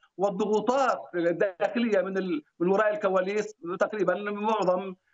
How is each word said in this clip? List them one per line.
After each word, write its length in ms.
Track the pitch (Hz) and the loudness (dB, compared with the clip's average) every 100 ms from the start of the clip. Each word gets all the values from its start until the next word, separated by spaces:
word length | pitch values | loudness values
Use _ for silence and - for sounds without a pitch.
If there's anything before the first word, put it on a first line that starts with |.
| _ - | _ -2
والضغوطات 840 | 202 190 208 214 233 262 247 202 - 175 | -2 0 0 2 2 2 2 0 -4 -2
الداخلية 840 | 170 165 208 180 202 240 233 202 | 0 2 -2 0 -2 0 0 2
من 160 | 185 190 | 0 -2
ال-، 240 | 185 160 - - | -4 -4 -6 -2
من 80 | 175 | 2
وراء 260 | 196 214 | 2 2
الكواليس. 640 | 208 196 185 185 208 208 - 165 185 | 0 0 0 0 -2 -4 -8 -6 -2
تقريبًا 360 | 202 214 214 196 208 | -2 0 0 0 -2
معظم، 640 | 208 214 214 180 185 190 185 _ | -4 -2 0 2 0 -2 -12 _